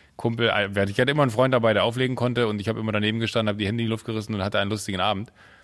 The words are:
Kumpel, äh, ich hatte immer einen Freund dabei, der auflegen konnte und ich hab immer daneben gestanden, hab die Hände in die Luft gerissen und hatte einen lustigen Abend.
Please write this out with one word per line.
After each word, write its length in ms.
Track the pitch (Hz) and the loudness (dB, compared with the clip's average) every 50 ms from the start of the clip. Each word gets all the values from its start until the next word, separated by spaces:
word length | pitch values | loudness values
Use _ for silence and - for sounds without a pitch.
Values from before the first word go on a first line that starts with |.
| - _ _ | -20 _ _
Kumpel, 320 | - - 120 117 113 117 110 | -4 -4 -4 -2 0 0 2
äh, 360 | 95 101 101 98 98 101 98 98 | 2 2 0 0 0 0 0 0
ich 100 | 98 - | 0 0
hatte 120 | 127 131 | 0 2
immer 120 | 143 151 | 2 2
einen 80 | 143 127 | 2 2
Freund 220 | 107 127 127 131 | 4 2 2 4
dabei, 220 | 131 120 113 113 107 | 4 4 4 4 4
der 100 | 101 92 | 4 2
auflegen 320 | 117 117 127 131 127 131 | 2 0 0 -2 -2 0
konnte 320 | 120 120 123 120 123 120 107 | 0 -2 0 0 0 0 0
und 120 | 107 104 | 0 -2
ich 80 | 98 113 | -2 -4
hab 100 | 110 110 | -4 -2
immer 140 | 110 110 | -2 -2
daneben 280 | 104 104 104 107 110 113 | 0 0 0 0 0 0
gestanden, 320 | 113 107 - 120 110 107 | -2 -2 0 0 0 0
hab 60 | 104 104 | 0 0
die 80 | 104 | 0
Hände 160 | 95 113 117 | -2 -2 -2
in 60 | 117 110 | -2 -2
die 20 | |
Luft 160 | 113 107 - | -2 -4 -4
gerissen 280 | - 110 110 104 110 110 | -6 -6 -6 -4 -4 -2
und 80 | 101 | -2
hatte 160 | 92 101 104 101 | -2 0 0 0
einen 120 | 98 98 | 0 0
lustigen 300 | 110 104 - - 95 92 | -2 -4 -4 -4 -2 0
Abend. 320 | 92 104 104 95 110 - _ - - - - - | 0 0 0 -2 -4 -10 _ -20 -20 -20 -20 -20